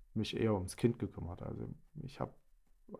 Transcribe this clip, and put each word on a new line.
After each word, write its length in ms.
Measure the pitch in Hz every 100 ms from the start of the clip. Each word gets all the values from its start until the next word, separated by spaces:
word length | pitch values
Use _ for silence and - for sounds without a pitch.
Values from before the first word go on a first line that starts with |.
| -
mich 220 | 113 104 -
eher 180 | 113
ums 220 | 101 92 -
Kind 220 | 120 117
gekümmert. 440 | 101 - 87 90
Also 260 | - - - - - -
ich 180 | - -
habe 140 | - - _ - _ _ -